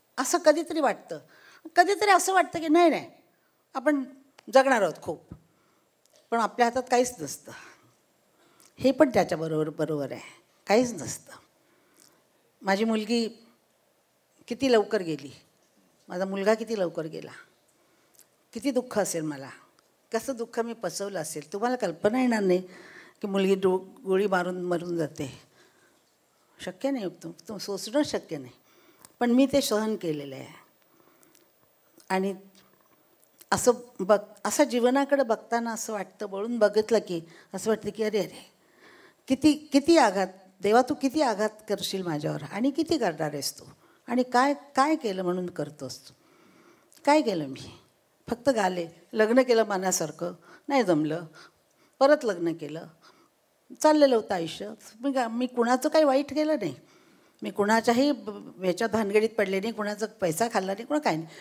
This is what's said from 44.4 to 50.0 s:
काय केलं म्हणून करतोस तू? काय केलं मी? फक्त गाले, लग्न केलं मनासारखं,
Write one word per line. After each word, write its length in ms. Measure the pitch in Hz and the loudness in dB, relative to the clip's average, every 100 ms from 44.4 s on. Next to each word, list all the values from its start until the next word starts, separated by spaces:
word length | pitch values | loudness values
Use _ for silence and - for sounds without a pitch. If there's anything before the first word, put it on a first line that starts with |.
| 277 277 - - | 2 0 -4 0
काय 200 | 277 311 | 2 2
केलं 280 | 233 185 | -2 -4
म्हणून 260 | 180 180 180 | -2 -2 -4
करतोस 600 | 170 147 147 131 - - | -6 -8 -8 -14 -14 -20
तू? 40 | _ _ _ _ _ _ _ _ _ - | _ _ _ _ _ _ _ _ _ 2
काय 160 | 302 | 4
केलं 240 | 233 180 143 | 4 -2 -4
मी? 340 | 131 - - _ _ _ _ - | -8 -14 -18 _ _ _ _ -10
फक्त 200 | 233 - | -4 0
गाले, 380 | 233 190 180 170 - _ | 0 0 -2 -8 -12 _
लग्न 280 | 226 214 247 | 0 4 4
केलं 220 | 254 226 | 4 4
मनासारखं, 720 | 214 196 185 180 | 2 0 -2 -2